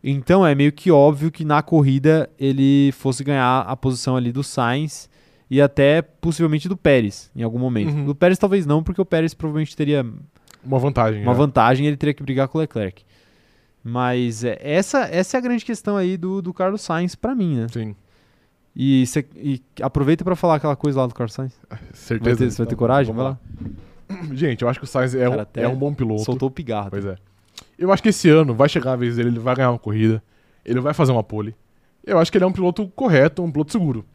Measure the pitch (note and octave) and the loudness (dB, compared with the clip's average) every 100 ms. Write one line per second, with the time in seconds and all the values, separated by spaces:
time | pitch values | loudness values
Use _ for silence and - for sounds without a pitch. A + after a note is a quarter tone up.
0 | C#3 C#3 - F#3 F3+ C#3 D3 D3 F#3 D3+ | -4 -4 2 4 4 4 2 2 4 6
1 | C#3+ C#3+ D#3+ - D#3 D3 D3+ D#3+ C#3 C3+ | 6 4 -4 -4 0 0 2 2 4 4
2 | D3 D#3+ C#3+ _ C#3 C3+ C3+ C#3 C#3 C3+ | 4 2 0 _ -2 2 4 4 4 0
3 | C3+ B2 C#3 C#3 B2+ B2+ G2 B2+ C3+ B2 | -4 -4 -2 0 2 0 -2 -4 -4 -2
4 | - B2+ A#2+ B2 C#3+ - A#2+ C3 D3+ - | -2 -2 -2 -4 -6 -4 -2 -2 -6 -10
5 | - _ _ _ _ C3 C#3+ - C#3 D#3 | -20 _ _ _ _ 2 4 4 4 4
6 | D#3+ _ E3+ D#3+ E3 D3+ F3+ F#3+ - C3+ | 0 _ -4 0 0 0 -2 -2 2 4
7 | G#2 - - B2+ A#2 A#2+ B2+ A2+ D#3 D3 | 2 -6 -18 -8 -6 -4 -2 -2 -2 -2
8 | C#3+ C#3+ F3+ F#3 G3+ G3 D3 D3+ D#3+ F#3+ | -4 2 2 2 2 0 2 0 0 -4
9 | F#3 E3 D#3+ - D#3 D3+ D#3 - D3 D3 | -2 0 -2 -4 -6 -4 -6 -4 0 0
10 | A#2+ - - _ _ - B2+ C3+ C3+ C3 | -2 -10 -20 _ _ -20 -4 0 0 2
11 | A2 G#2+ A2+ B2 C#3+ B2+ A2+ C3 D3 C#3+ | 0 0 0 2 2 4 4 4 0 0
12 | D3 C#3+ C3+ C3 C3+ D#3+ D#3+ - F#2+ - | -2 -4 -4 -2 -2 -2 -4 -4 -8 -8
13 | _ _ _ _ _ _ _ _ A#2 A#2+ | _ _ _ _ _ _ _ _ -8 -2
14 | B2 B2 A#2+ A2 A#2+ G#2+ C#3+ D#3 G3+ C#4 | 0 0 -2 -4 -6 -6 -2 -2 0 -2
15 | A3+ E3+ F#3+ B3+ B3 A#3+ - A3+ - G3+ | -2 -2 -2 -4 -2 -4 -4 -8 -4 -2
16 | F#3 F#3 F3+ F#3+ F3 - F#3+ G#3 - E3 | -2 -4 -6 -6 -8 -4 -2 -4 -4 -4
17 | F3+ - A#3 C4 F3+ C3+ A2+ A#2 A2 G#2 | -4 -4 -6 -2 -2 -2 -4 -6 -10 -12
18 | _ _ _ _ _ _ _ - C3 C3+ | _ _ _ _ _ _ _ -4 2 2
19 | B2 D#3 C3+ D#2 C#3 C3 _ - C3 - | 2 -2 -6 -10 -6 -6 _ -8 -4 -2
20 | C#3 D#3+ F3+ F3 F3 D3+ D3+ C#3 D3 C3+ | 0 0 0 -2 0 0 0 -2 -2 0
21 | B2+ - A#2 - C3 _ _ A2 - - | -2 -4 -8 -8 -12 _ _ -18 -18 -20
22 | - A2+ A#2 B2 B2+ - A#2 A#2 A#2+ C3+ | -8 -4 0 0 0 -2 -6 -2 2 2
23 | B2+ A2 C3 C3+ - - - - - - | 0 -2 -4 -6 -14 -14 -14 -14 -20 -20
24 | - G3 D#3+ C3 D#3+ A#2 A#2+ A#2 C3 C3+ | -16 -12 -10 -4 -2 0 -2 -4 -6 -2
25 | B2+ B2+ B2 A2+ G#2 - A#2 C3 C#3+ D3 | -2 0 0 0 -6 -4 -4 -2 -4 -2
26 | A#2+ G#2+ G#2+ B2 C3+ C3 C3 G#2+ G2+ G2 | -2 -2 -2 -2 -4 -6 -6 -6 -6 -6
27 | G2 - _ _ _ - _ - F#3 G3 | -8 -10 _ _ _ -20 _ -4 0 2
28 | A3 G3 E3+ D#3 D3 A2+ C#3+ E3+ B2+ B2+ | 2 4 6 6 4 4 2 2 -2 -2
29 | A#2+ A#2 A#2+ A#2+ A#2+ B2+ B2+ A#2+ A2 G#2+ | -2 0 0 0 -2 0 0 0 -4 0
30 | A2 A2 _ _ _ _ - B2 C3+ D3+ | 2 0 _ _ _ _ -4 -2 -2 0
31 | C#3 A#2+ G#2+ G#2+ G#2+ A2 _ _ _ _ | 2 2 -2 -8 -8 -12 _ _ _ _
32 | - F#3 E3+ - F#3 F#3+ F3+ F3 G3 - | 0 2 2 2 2 0 -2 -2 -8 -4
33 | C4 D3+ D3 - F3 C#3+ D3+ A#3 E3 A#2 | 2 4 4 2 -4 -4 -2 -2 -2 -4
34 | - | -8